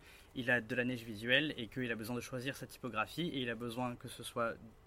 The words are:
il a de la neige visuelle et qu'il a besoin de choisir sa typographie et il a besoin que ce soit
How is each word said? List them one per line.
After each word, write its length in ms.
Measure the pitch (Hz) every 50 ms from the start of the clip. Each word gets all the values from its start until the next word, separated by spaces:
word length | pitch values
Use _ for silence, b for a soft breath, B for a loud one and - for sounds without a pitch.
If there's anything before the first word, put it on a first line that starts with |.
| B B B B B B B
il 160 | - 117 123
a 80 | 123 120
de 160 | 110 110 123
la 80 | 123 120
neige 200 | 127 127 117 113
visuelle 500 | 120 107 101 113 123 127 139 156 147 -
et 140 | - 117 98
qu'il 200 | - 131 127 117 113
a 20 |
besoin 220 | 107 110 107 123 120
de 40 |
choisir 360 | 113 - 131 127 120 139 127 -
sa 100 | 131 113
typographie 640 | - - - 123 104 107 107 104 - 151 170 165
et 120 | 131 139
il 80 | 123 120
a 60 | 117
besoin 400 | 110 120 120 113 123 127 123 123
que 140 | 123 - 120
ce 120 | - -
soit 340 | 117 - - 123 117 113 - - - 113 107 - -